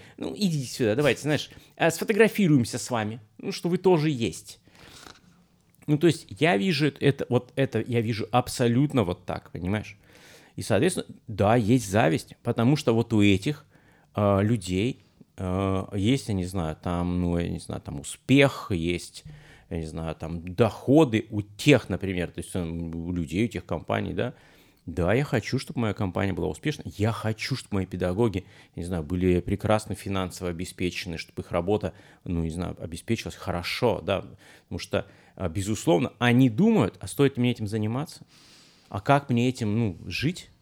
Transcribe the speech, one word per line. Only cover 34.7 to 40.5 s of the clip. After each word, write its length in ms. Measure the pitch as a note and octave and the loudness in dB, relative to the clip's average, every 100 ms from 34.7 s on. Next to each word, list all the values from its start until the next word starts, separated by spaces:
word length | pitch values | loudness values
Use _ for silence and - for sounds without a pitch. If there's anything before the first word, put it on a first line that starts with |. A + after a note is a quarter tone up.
| F#2 | -10
что, 260 | - G2 - - _ - | -4 -6 -6 -14 _ -8
а, 120 | F#2 | -6
безусловно, 640 | F2 F#2+ A2 - E3+ B2+ - | -4 -4 -2 2 2 0 0
они 320 | A#2+ A#2+ C3 | 2 6 6
думают, 460 | G#2+ G#3+ G#3+ G2+ - | 4 4 4 2 -2
а 60 | F2+ | -6
стоит 300 | - C#3 C3 | 0 2 2
мне 160 | B2 | -2
этим 160 | A2+ G#2 | -2 -4
заниматься? 580 | A2 G#2+ B2 E3 - - - - - - _ - | -2 -2 -4 -8 -12 -20 -20 -20 -20 -20 _ -12
А 120 | G2+ | -4
как 300 | - C#3+ - | 2 2 2
мне 180 | A#2+ B2 | 2 2
этим, 300 | B2 G#2+ A2 | 0 0 0
ну, 200 | A2 E2 F#2 | 0 -4 -8
жить? 420 | E2+ C#3 F3+ - | -4 -4 -4 -10